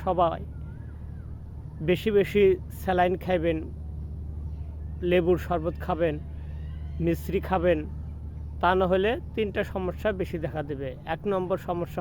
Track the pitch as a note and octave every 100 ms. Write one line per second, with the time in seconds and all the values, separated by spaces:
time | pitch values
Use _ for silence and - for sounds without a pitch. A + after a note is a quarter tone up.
0 | - F3+ E3+ E3 - - - - - -
1 | - - - - - - - - D#3 F3+
2 | A3 G3+ F#3 G#3 G3 F#3 - - - F#3
3 | F3+ F3+ - F#3 E3 D#3+ D#3+ - - -
4 | - - - - - - - - - -
5 | F3 F3+ E3+ E3+ - F3 D#3+ - - E3
6 | E3 D3+ - - - - - - - -
7 | E3 E3 - G3 - F#3 F3 D#3 D3 -
8 | - - - - - - F3 F#3+ F#3 F#3+
9 | G3+ C4+ - - G#3+ G3+ G3+ G3 F3+ E3+
10 | G#3+ F#3+ E3+ F3 D#3 D#3 D3 C#3 C3+ B2+
11 | D#3 D#3+ G#3 F#3+ F3+ F#3 - F3 E3 -